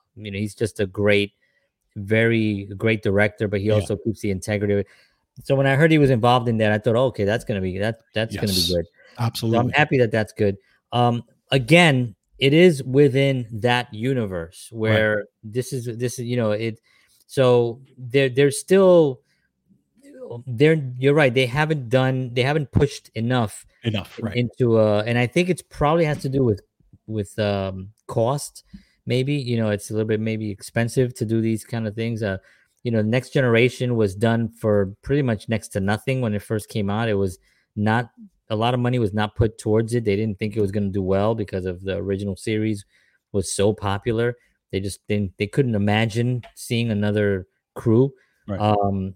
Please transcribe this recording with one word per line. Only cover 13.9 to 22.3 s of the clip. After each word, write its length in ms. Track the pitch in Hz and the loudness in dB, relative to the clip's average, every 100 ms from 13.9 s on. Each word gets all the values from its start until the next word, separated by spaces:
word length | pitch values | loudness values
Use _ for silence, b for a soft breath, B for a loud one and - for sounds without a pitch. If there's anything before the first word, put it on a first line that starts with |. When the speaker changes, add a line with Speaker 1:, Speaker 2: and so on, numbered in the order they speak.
Speaker 1:
universe 800 | 107 123 131 104 90 82 - - | -6 -4 -2 -4 -6 -10 -14 -16
Speaker 2:
Right. 60 | 117 | -4
Speaker 1:
where 480 | 110 110 107 107 104 _ | 2 2 2 0 -4 _
this 300 | 110 120 123 | -8 -8 -6
is, 120 | 135 120 113 | -8 -8 -6
this 220 | 123 - | -8 -6
is, 60 | 120 | -4
you 100 | 123 | -2
know, 160 | 110 | 0
it, 280 | 107 113 113 b b b b _ | -2 -4 -8 b b b b _
so 540 | - 127 123 117 117 - - | 2 4 4 2 -4 -16 -18
there, 300 | 123 139 135 | -2 0 2
there's 280 | 123 143 135 | 2 2 0
still, 640 | - 190 185 175 147 127 _ _ _ _ _ _ _ _ 285 262 247 120 127 | 2 4 8 6 4 0 _ _ _ _ _ _ _ _ -20 -20 -16 -14 -10
there, 340 | 113 151 160 131 123 | 2 4 4 -2 -2
you're 160 | 135 | 2
right. 220 | 147 139 | 4 4
They 120 | 120 123 | 2 0
haven't 420 | 139 156 151 117 | 0 -2 -2 0
done, 440 | 127 131 131 127 | 0 2 -2 -2